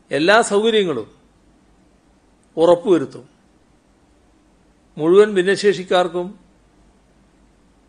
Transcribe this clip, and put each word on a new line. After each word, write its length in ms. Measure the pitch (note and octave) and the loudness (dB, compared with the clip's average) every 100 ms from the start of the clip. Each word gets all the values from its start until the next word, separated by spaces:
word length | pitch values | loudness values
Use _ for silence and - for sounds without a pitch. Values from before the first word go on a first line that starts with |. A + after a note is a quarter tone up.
| - | -10
എല്ലാ 260 | C#3+ E3+ A3 | -4 2 2
സൗകര്യങ്ങളും 680 | A3 G3+ A3 A3 F3+ B2 G#2 _ _ _ _ _ _ _ _ _ _ _ _ _ _ D#3+ | 2 -2 0 0 -2 -6 -10 _ _ _ _ _ _ _ _ _ _ _ _ _ _ 0
ഉറപ്പുവരുത്തും. 680 | E3+ F3 G3 E3 B2+ B2 B2+ _ _ _ _ _ _ _ _ _ _ _ _ _ _ _ _ - | 2 2 2 -2 -2 -14 -20 _ _ _ _ _ _ _ _ _ _ _ _ _ _ _ _ -6
മുഴുവൻ 340 | D#3+ F#3+ G#3+ | 2 4 4
ഭിന്നശേഷിക്കാർക്കും 920 | F#3+ F#3 G3 G3+ F3 F#3 F#3 F3+ F3 F#3 - _ _ _ _ _ _ _ _ _ _ _ _ _ _ | 2 -2 0 -2 -2 -2 -2 -2 -6 -10 -14 _ _ _ _ _ _ _ _ _ _ _ _ _ _